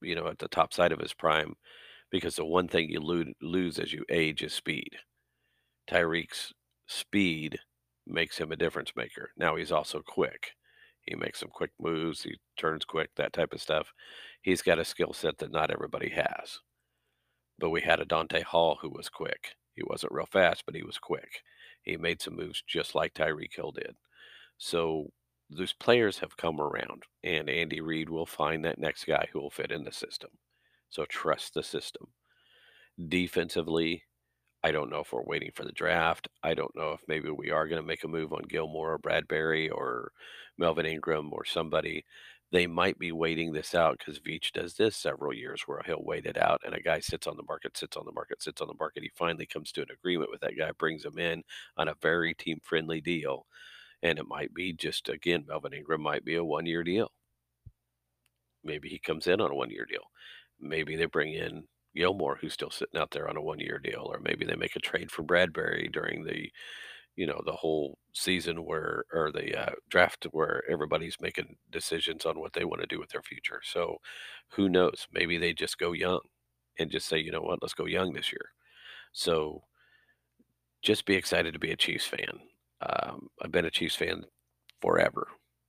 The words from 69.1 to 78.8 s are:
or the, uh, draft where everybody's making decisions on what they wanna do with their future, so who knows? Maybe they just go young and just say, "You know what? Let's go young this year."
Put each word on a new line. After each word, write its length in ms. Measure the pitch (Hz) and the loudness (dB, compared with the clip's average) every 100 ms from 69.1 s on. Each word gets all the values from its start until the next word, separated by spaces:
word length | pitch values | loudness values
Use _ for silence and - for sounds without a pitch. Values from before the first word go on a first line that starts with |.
or 200 | 82 76 | 0 2
the, 240 | 76 - - | 0 -2 -2
uh, 140 | - - - | -2 -4 2
draft 360 | - 87 - - | 6 6 4 -4
where 300 | 78 78 - - | 0 2 0 0
everybody's 460 | 85 76 78 82 - | 0 0 0 -2 -6
making 360 | 85 - 80 - _ | -4 -4 -6 -12 _
decisions 560 | 82 - 82 82 78 82 | -6 -2 -2 -2 -2 -4
on 140 | 80 | -4
what 140 | 78 | -4
they 100 | - | -4
wanna 220 | 87 85 85 | -2 -2 -4
do 120 | 82 | -6
with 100 | - | -6
their 120 | - | -8
future, 380 | - - - - | -8 -8 -8 -8
so 340 | - 92 85 82 - - - - - | -4 -2 -2 -4 -10 -14 -14 -16 -6
who 180 | - 98 | 4 6
knows? 380 | 90 87 - - | 8 6 4 -4
Maybe 260 | 85 87 85 | 0 2 2
they 140 | 85 | 2
just 240 | 76 85 - | 0 -4 -2
go 140 | 87 | -2
young 280 | 85 87 90 - _ _ _ _ - | 0 2 0 -2 _ _ _ _ -4
and 120 | 80 | -2
just 180 | - - | -2 0
say, 100 | 80 | 0
"You 140 | 80 | 0
know 100 | 82 | -2
what? 180 | 82 87 | -2 -2
Let's 120 | - | -2
go 120 | - 82 | -4 0
young 260 | 87 92 | 0 0
this 180 | 71 - | 0 -4
year." 200 | - - _ _ - | -6 -10 _ _ -20